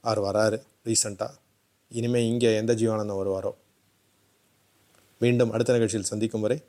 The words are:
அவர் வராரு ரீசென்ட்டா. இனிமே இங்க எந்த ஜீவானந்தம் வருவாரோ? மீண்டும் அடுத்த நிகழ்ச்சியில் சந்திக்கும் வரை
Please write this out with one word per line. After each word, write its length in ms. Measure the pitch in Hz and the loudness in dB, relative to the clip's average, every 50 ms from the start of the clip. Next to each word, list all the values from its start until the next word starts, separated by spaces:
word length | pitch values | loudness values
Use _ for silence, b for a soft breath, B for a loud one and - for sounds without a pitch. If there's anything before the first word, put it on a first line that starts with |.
அவர் 200 | _ 117 110 104 | _ -2 -2 0
வராரு 420 | 101 98 98 104 107 110 104 110 - _ _ _ _ | 0 0 2 4 4 4 2 0 -8 _ _ _ _
ரீசென்ட்டா. 460 | 113 113 - - 110 104 92 110 - - _ _ _ _ _ _ _ _ _ _ _ | -2 0 0 0 -2 -4 -8 -8 -8 -8 _ _ _ _ _ _ _ _ _ _ _
இனிமே 380 | - 117 113 120 123 120 117 | -8 -4 -2 0 0 2 2
இங்க 240 | 113 117 120 120 113 | 2 0 2 2 2
எந்த 240 | 110 107 110 113 120 | 2 2 2 0 0
ஜீவானந்தம் 460 | 110 110 113 110 107 107 104 101 98 95 | 2 2 0 0 -2 -2 -4 -4 -4 -4
வருவாரோ? 300 | 98 95 95 95 101 - _ _ _ _ _ _ _ _ _ _ _ _ _ _ _ _ _ _ _ _ _ _ _ _ _ _ _ _ _ _ _ _ _ | -4 -4 -4 -4 -6 -8 _ _ _ _ _ _ _ _ _ _ _ _ _ _ _ _ _ _ _ _ _ _ _ _ _ _ _ _ _ _ _ _ _
மீண்டும் 340 | 117 120 120 120 123 117 107 | 0 2 2 2 2 0 0
அடுத்த 200 | 113 117 117 127 | -2 0 2 2
நிகழ்ச்சியில் 340 | 120 113 107 - 110 95 | 2 2 0 -2 -4 -4
சந்திக்கும் 340 | - - 107 110 110 - 110 | -4 -4 -4 -4 -4 -2 -2
வரை 220 | 107 107 127 151 - | -2 -2 -2 -4 -6